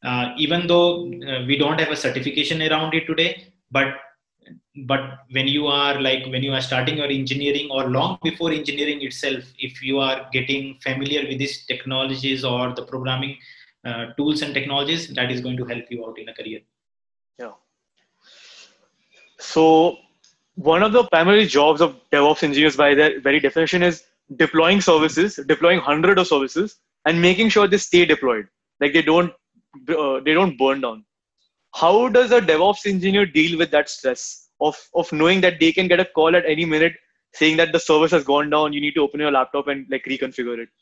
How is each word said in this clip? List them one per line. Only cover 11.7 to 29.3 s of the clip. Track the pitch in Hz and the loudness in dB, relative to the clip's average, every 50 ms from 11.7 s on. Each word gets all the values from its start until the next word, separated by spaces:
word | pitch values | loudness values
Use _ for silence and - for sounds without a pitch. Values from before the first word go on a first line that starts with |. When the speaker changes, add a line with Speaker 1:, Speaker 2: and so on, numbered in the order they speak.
| 127 - - 135 131 131 135 135 135 131 127 139 135 127 131 | -10 -10 -8 -8 -6 -4 -4 -4 -6 -6 -4 -4 -4 -4 -4
Speaker 1:
or | 131 120 123 127 123 123 | -4 -2 -2 -4 -4 -6
the | 123 117 | -10 -12
programming, | - - 131 127 131 131 131 135 139 139 - - - - - - _ _ _ _ | -10 -10 -10 -6 -6 -6 -6 -6 -8 -10 -14 -20 -20 -20 -20 -20 _ _ _ _
uh, | 120 117 117 117 120 - | -12 -10 -10 -10 -12 -6
tools | - 143 147 151 151 151 | -4 -2 -2 -2 -2 -4
and | 143 139 | -4 -6
technologies, | 143 139 139 139 139 143 143 165 165 165 - - | -6 -6 -4 -4 -4 -2 -2 -4 -6 -6 -8 -6
that | - 123 123 | -6 -4 -4
is | 127 123 | -4 -6
going | 123 127 127 127 | -6 -8 -6 -8
to | 127 | -8
help | 120 120 117 113 _ | -8 -8 -12 -10 _
you | 123 113 113 | -12 -12 -12
out | 113 113 110 | -14 -14 -16
in | 107 110 | -18 -18
a | 113 | -16
career. | - 113 110 110 110 _ _ _ _ _ _ _ _ _ _ _ _ _ _ _ _ | -16 -14 -14 -14 -14 _ _ _ _ _ _ _ _ _ _ _ _ _ _ _ _
Speaker 2:
Yeah. | 123 113 101 _ _ _ _ _ _ _ _ _ _ _ _ _ _ _ - - - - - - - _ _ _ _ _ _ _ _ _ _ _ _ _ _ _ | -18 -18 -18 _ _ _ _ _ _ _ _ _ _ _ _ _ _ _ -20 -20 -20 -20 -20 -20 -20 _ _ _ _ _ _ _ _ _ _ _ _ _ _ _
So | - - - 160 160 160 160 160 160 175 160 - _ _ _ _ _ _ _ _ _ _ _ | -16 -4 2 4 6 6 6 6 6 4 0 -4 _ _ _ _ _ _ _ _ _ _ _
one | - 156 147 160 175 202 | -4 0 2 2 4 2
of | 214 208 | 4 4
the | 247 233 | 4 2
primary | - - 165 165 180 202 208 220 170 | 4 2 2 4 6 6 4 4 4
jobs | - 139 147 151 160 147 | 2 4 4 4 4 4
of | 170 160 - - _ _ | 2 0 0 -6 _ _
DevOps | - 147 143 143 151 - - | 2 4 4 4 4 2 0
engineers | 151 143 139 151 156 139 131 | -2 0 2 2 2 2 2
by | 147 143 143 | 4 4 6
their | 139 151 151 - 139 | 6 4 2 2 0
very | 127 135 139 151 | -2 0 0 2
definition | 139 139 - 165 165 151 - 180 | 0 0 0 0 -2 0 0 0
is | 175 175 170 - _ _ _ _ _ _ 143 | 0 0 0 -2 _ _ _ _ _ _ -2
deploying | 123 165 151 - 160 160 170 190 202 | -2 -2 0 2 2 4 4 4 2
services, | 185 - 170 156 151 160 - 156 175 208 202 - 139 139 | 4 4 4 4 4 2 2 0 -2 -2 -2 -8 -2 -2
deploying | 156 - 156 170 180 180 | -2 2 4 2 2 2
hundreds | - 139 147 151 160 180 202 185 | 0 -2 -2 0 2 2 4 4
of | 180 175 | 2 2
services | 160 143 139 131 - 156 190 214 - _ _ _ _ _ _ | 0 0 0 -2 -4 -4 -4 -4 -6 _ _ _ _ _ _
and | 151 165 170 | -2 0 2
making | 170 180 185 180 226 226 | 4 2 4 4 2 2
sure | 196 220 208 202 | 4 4 4 4
they | 185 208 | 2 0
stay | - - - 175 175 | -2 2 4 4 4
deployed, | 165 156 - - 131 117 110 104 _ _ _ _ _ _ _ | 4 2 0 2 -2 -2 -2 -4 _ _ _ _ _ _ _
like, | 143 147 143 | -4 0 2
they | 165 | 0
don't, | 156 156 156 170 175 175 | 2 4 2 2 2 0